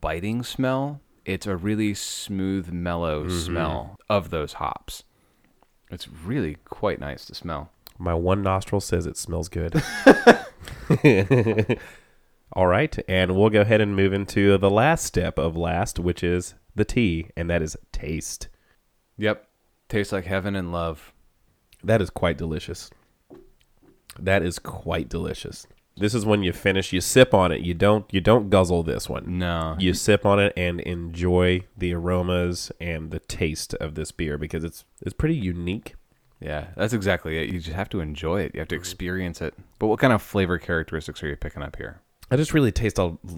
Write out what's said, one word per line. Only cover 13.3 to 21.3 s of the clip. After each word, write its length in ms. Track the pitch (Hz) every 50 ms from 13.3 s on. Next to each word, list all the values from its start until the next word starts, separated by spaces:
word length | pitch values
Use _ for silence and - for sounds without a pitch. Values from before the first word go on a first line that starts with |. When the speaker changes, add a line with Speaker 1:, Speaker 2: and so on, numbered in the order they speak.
| 92
Speaker 2:
we'll 120 | 95 107 110
go 100 | 107 104
ahead 200 | 101 107 110 107
and 140 | 107 101 101
move 180 | 98 98 95
into 460 | 98 98 98 - - 101 98 101 98 95
the 120 | 98 98
last 340 | 101 107 123 151 165 156 -
step 340 | - - - 85 80 - -
of 180 | 73 82 80
last, 440 | 85 85 85 87 87 107 - - -
which 240 | 87 90 85 - 92
is 300 | 85 87 90 - - - - _ _ -
the 100 | - 104
T, 440 | - - 127 117 92 82 82 82 - -
and 120 | - 85 85
that 140 | 85 85
is 140 | 80 78 - - - _
taste. 560 | - - - 76 82 76 - - - - - - - _ _ _ _ _ _ _ _ _ _ _ _ -
Speaker 1:
Yep. 280 | 104 107 104 - - _ _ _ _ _ _ _ _ -
Tastes 240 | - 107 98 -
like 120 | 104 95 82
heaven 320 | 85 95 95 92 101 98
and 160 | 98 90 85
love. 400 | 87 85 85 82 80 - - - _ _ _ _